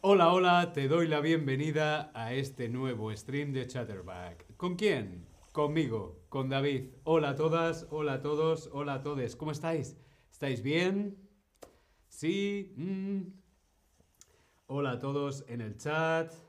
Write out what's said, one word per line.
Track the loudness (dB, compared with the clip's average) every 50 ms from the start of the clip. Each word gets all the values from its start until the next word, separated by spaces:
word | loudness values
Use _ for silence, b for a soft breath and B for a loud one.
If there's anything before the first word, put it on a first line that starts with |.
| 8 8 8
Hola, | 10 10 8 8
hola, | 6 6 8 6 6 6 4 0
te | -2 0 4
doy | 4 4 4 4
la | 2 0
bienvenida | 2 4 2 2 2 0 0 0 0 0 0 2 2 2 0 -2 -4 -6 -8
a | -8 -6 -4 -4
este | -4 -4 -4 -6 -6 -6 -4
nuevo | -4 -2 -2 -4 -4 -4 -4 -6 -6
stream | -8 -8 -6 -4 -4 -4 -2 -4
de | -4 -4
Chatterback. | -4 -6 -6 -6 -6 -8 -10 -10 -10 -10 -10 -10 -12 -14 -16 -20 -20 -14 -6
¿Con | -6 -4 -2
quién? | 2 2 2 2 2 -2 -6 -10 -14 -16 -18 -20 -20 -20 -10 -2
Conmigo, | 0 0 2 2 2 0 0 0 -4 -4 -6 -10 -16 -20 -8
con | -4 -4 -2 0
David. | 0 0 2 2 0 0 -4 -6 -14 -10 0
Hola | 2 4 4 4 2
a | 0
todas, | 0 0 2 2 2 2 2 0 -4 -8 -10
hola | -6 -2 -2 -2 -2
a | -2
todos, | -2 -2 0 2 2 2 2 0 -2 -10 -6
hola | -6 -4 -4 -4
a | -4 -4
todes. | -4 -4 -4 -4 -4 -6 -6
¿Cómo | -6 -6
estáis? | -6 -4 -2 -2 -2 -2 -2 -6 -10 b b b b b b b
¿Estáis | _ -6 -4 -4 -4 -2 -2
bien? | 0 0 2 2 2 0 0 -2 -4 -6 -12 -20 -20 _ _ _ _ _ _ B B B B B B B B B B
¿Sí? | -16 -6 -2 -2 0 2 0 0 0 -2 -6 -8 -10
Mm. | -8 -6 -4 -4 -4 -4 -4 -4 -4 -4 -6 -12 -20 _ _ _ _ _ _ _ _ _ _ _ _ _ _ _ _ b b b b b b b b b
Hola | _ -6 -4 -2 -2
a | -2 -2
todos | -4 -4 -2 -2 -2 -2 -4 -8 -10 -10
en | -8 -8
el | -8 -8 -8 -8
chat. | -6 -4 -2 0 2 2 2 0 0 -4 -8 -20 -20